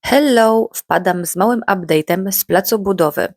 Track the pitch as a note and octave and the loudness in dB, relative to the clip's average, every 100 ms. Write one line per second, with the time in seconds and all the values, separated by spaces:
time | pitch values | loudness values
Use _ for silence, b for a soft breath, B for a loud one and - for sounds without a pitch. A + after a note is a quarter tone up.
0 | - C4+ D4 A#3+ A3 A3 A3 - - - | 2 2 4 4 4 2 -2 -8 -2 0
1 | F#3 F3+ E3+ F3 G#3 A#3+ - G3 E3+ D#3 | 0 -2 -6 -2 0 0 -2 -4 0 -2
2 | D#3 F3 F#3+ F#3+ - F3 G3 A3 G3 F#3 | 0 -2 -2 -6 0 0 0 -4 -2 0
3 | D#3 - G3 | 0 0 -6